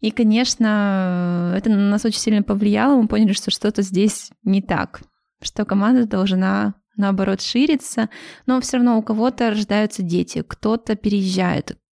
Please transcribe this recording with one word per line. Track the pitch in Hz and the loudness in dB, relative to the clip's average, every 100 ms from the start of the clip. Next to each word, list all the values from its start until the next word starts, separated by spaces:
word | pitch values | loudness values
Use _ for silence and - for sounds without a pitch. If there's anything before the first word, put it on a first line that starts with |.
И, | 214 | -4
конечно, | 233 220 226 247 - 220 208 202 190 185 180 175 175 175 185 | 2 2 4 0 0 0 2 0 0 0 -2 -2 -2 -2 -2
это | 226 | 2
на | 202 202 | 2 2
нас | 208 226 | 2 0
очень | - | -2
сильно | 226 208 | 0 0
повлияло, | 202 202 208 214 254 269 | 2 0 2 2 4 4
мы | 214 | 4
поняли, | 214 214 | 4 2
что | 202 - | 2 -4
что-то | - 208 208 | -2 -2 -2
здесь | 190 185 208 - - _ | -2 2 2 0 -12 _
не | 220 196 | 0 0
так, | 190 170 - - - _ _ _ | 0 -4 -4 -10 -20 _ _ _
что | - - | -10 -6
команда | 208 202 208 254 220 | -2 0 2 2 2
должна, | 202 190 185 190 196 208 - _ 208 | 0 0 0 0 0 -2 -6 _ -4
наоборот, | 202 190 190 196 | -2 0 0 -2
шириться, | - 233 294 285 - - 220 - - - - | -2 0 2 0 -2 -4 -4 -6 -20 -10 -2
но | 254 | -2
всё | 247 254 | 0 2
равно | 240 220 | 2 2
у | |
кого-то | 220 214 247 254 233 | 0 0 0 0 -2
рождаются | 214 208 202 214 - | -2 0 0 0 -2
дети, | 175 180 175 160 - | -2 -2 -2 -6 -10
кто-то | - 214 226 226 208 | -6 -2 -2 -4 -4
переезжает, | 208 202 190 185 180 - - - _ | 0 0 0 0 0 -2 -6 -14 _